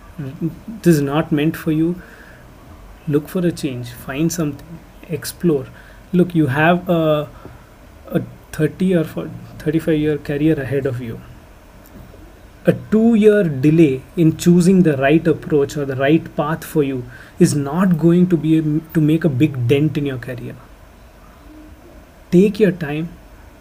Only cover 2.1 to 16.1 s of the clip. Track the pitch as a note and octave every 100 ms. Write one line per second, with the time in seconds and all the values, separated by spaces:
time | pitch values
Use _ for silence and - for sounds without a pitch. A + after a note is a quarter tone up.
2.1 | - - - - - - - - - -
3.1 | D3 D3 F#3+ F3 D#3+ D3+ B2 A#2+ - -
4.1 | C3+ E3 E3+ D3 C#3+ - E3 - - -
5.1 | D3+ - - F3+ C#3+ B2 - - - -
6.1 | F3+ F3 E3 C#3+ C#3 D#3+ F3+ F3+ E3+ D#3+
7.1 | D3+ C#3+ - - - - - - - -
8.1 | F3+ - - - - D3+ - F#3+ F3 D#3
9.1 | - D#3+ - - - D#3 D#3+ E3+ D#3 D3+
10.1 | D3 - C#3+ D#3 D3 C3 C#3 C3+ A#2+ A#2+
11.1 | - - - - - - - - - -
12.1 | - - - - - F3+ - - G#3+ A3+
13.1 | A3+ G#3 G#3 F3 C3+ D3+ D#3+ D#3 C3 -
14.1 | - D#3+ D#3 F3 F3 F3 F#3+ D#3 C#3 C3+
15.1 | D#3+ E3 C#3+ - D3+ - D3+ C#3 B2+ C#3